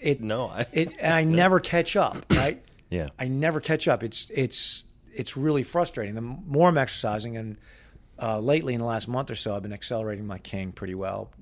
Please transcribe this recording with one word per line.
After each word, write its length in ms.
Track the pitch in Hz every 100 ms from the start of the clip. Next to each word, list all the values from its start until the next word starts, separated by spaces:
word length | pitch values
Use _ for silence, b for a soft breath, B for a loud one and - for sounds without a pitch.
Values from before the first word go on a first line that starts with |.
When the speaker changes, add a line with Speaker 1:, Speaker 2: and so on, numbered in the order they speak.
Speaker 1:
it, 180 | 151 139
Speaker 2:
No, 260 | 110 113 120
I 180 | 98 120
Speaker 1:
it, 200 | - 165 -
and 140 | 160
I 100 | 165
Speaker 2:
<laughs> 20 | 160
Speaker 1:
never 340 | 165 185 185
catch 340 | - 170 170 202
up, 220 | 156 - -
right? 300 | - 135 - - - -
Speaker 2:
Yeah. 180 | 90 76 -
Speaker 1:
I 120 | 127
never 320 | 135 156 151
catch 260 | - 160 165
up. 160 | 117
It's, 260 | 113 - -
it's, 520 | - 131 - - - - - -
it's 240 | - 120 135
really 260 | 151 147
frustrating. 500 | 123 175 175 - 104
The 80 | 107
m-, 220 | 120 127 -
more 220 | 143 175
I'm 100 | 160
exercising, 600 | 131 - 113 107 117 113
and, 200 | 113 104 b b b b - -
uh, 180 | 117 107
lately 320 | 117 156 139
in 80 | 120
the 40 | 117
last 220 | 113 98
month 240 | 123 131
or 40 | 110
so, 200 | 110 101
I've 80 |
been 80 | 101
accelerating 560 | 101 - 117 110 104 104
my 120 | 92
king 340 | - 98 95
pretty 200 | 92 95
well, 380 | 92 95 98 104 -